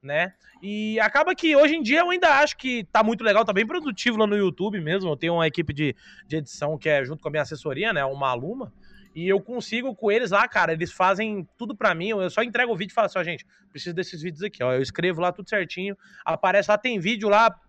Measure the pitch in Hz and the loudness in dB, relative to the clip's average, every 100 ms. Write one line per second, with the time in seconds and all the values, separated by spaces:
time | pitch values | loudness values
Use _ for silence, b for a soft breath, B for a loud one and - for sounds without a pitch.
0 | 135 147 180 _ b b 190 208 214 220 | -2 -2 -2 _ b b -10 -6 -4 0
1 | 214 277 320 370 330 285 294 320 226 294 | 2 2 2 2 4 6 6 4 2 2
2 | 349 359 349 277 294 - 262 240 190 - | 2 2 4 4 4 0 -6 -6 -2 2
3 | 220 226 226 202 226 190 226 349 302 202 | 2 2 2 4 4 0 0 -2 -4 -2
4 | 240 220 214 208 190 - 196 202 151 185 | -2 2 2 2 0 0 -4 -4 -2 -2
5 | 185 139 165 170 160 160 160 147 151 120 | -2 -2 0 2 0 0 -4 -2 -2 -4
6 | B B - 156 147 - 147 156 156 143 | B B -6 -6 -6 -6 -6 -2 0 2
7 | 127 156 - 151 135 156 156 135 214 170 | 0 -6 -6 -4 -4 -6 -6 -4 -2 0
8 | 135 139 139 123 147 254 226 - b b | -2 -2 -2 -2 -6 -10 -12 -16 b b
9 | b 160 180 190 190 247 - 226 262 220 | b -6 0 0 0 -8 -6 -4 -4 -4
10 | 214 208 233 202 240 214 165 165 170 - | 0 0 2 2 2 2 0 0 -4 0
11 | 185 190 220 208 160 _ 226 208 214 165 | 2 2 -2 -6 -10 _ -10 -2 0 0
12 | 190 214 185 - 233 240 247 196 185 - | -2 -2 -2 -2 -2 -2 -2 -2 -2 0
13 | 202 190 170 160 - b _ 143 175 170 | 0 0 -4 -8 -12 b _ -14 -8 -6
14 | 175 165 165 156 208 - 123 127 131 - | -6 -8 -10 -8 -10 -4 0 0 -2 -2
15 | 180 165 180 175 190 208 175 - 196 196 | -2 0 -2 -4 -4 -4 -4 -6 -8 -10
16 | B B - 160 190 202 196 208 254 220 | B B -6 0 2 2 4 2 2 -2
17 | 170 233 208 202 226 220 | -2 -2 2 4 4 2